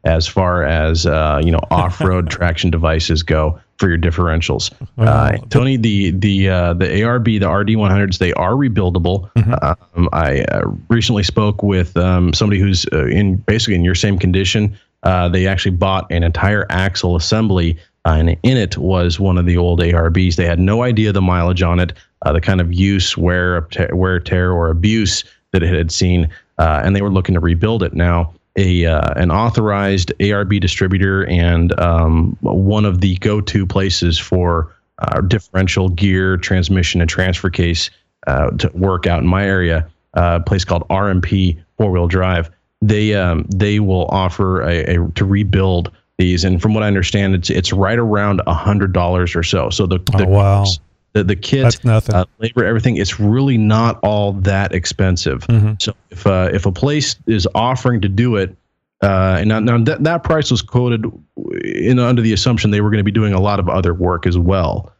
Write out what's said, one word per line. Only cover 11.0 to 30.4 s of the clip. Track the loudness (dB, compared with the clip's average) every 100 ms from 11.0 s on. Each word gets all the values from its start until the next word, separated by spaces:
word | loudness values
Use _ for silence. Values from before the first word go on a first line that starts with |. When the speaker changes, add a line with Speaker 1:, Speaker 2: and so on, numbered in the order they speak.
| 2 0
Speaker 1:
spoke | 0 0 -2 0
with, | 0 0 0 0
um, | 2 2 2
somebody | 2 0 2
who's, | 2 0 -2
uh, | -2 0
in, | 0 0 0
basically | 0 -2 0 0
in |
your | 2 0
same | 0 0
condition. | 0 0 0 0 -2 -4 _ _
Uh, | -2 0 0
they | 0 0
actually | 0 -2 0
bought | 0 -2 -2
an | -2
entire | 0 0 0 0 -2
axle | -2 -2 -2 -2 -2
assembly, | 0 0 0 0 0 -4 -8 _ 0
uh, | 2
and | 2 2
in | 0 0
it | 0 -2
was | -2 0 0 0
one | 0 2
of | 2
the | 2
old | 2 2
A | 2
R | 2 2
Bs. | 2 2 2
They | 0
had | 2
no | 2 2
idea | 0 0 0
the | 2
mileage | 0 0 0 0
on | 0 0
it, | -2 -6 _ _
uh, | -2
the | 0
kind | 0 0
of | 0
use, | 0 2 2 -2 -2
wear, | 0 0 0 -2 -4
te-, | -4 -4
wear, | 0 0 0
tear, | -2 0 0
or | 0 0
abuse | 0 0 0 0 -4 -10 _ _
that | -2
it | 0 0
had | -2
seen, | -2 0 2 0 -4 _ -2
uh, | 0 0
and | 0 0
they |
were | 0
looking | -2 0 0
to |
rebuild | 0 0 0 -2
it. | -2
Now, | 0 0 0 -2 -8 _ -2
a, | 0 2 2
uh, | 0 -2 0
an | 0
authorized | 2 0 0 0 0 0 0 -2 -2
A | 0
R | 0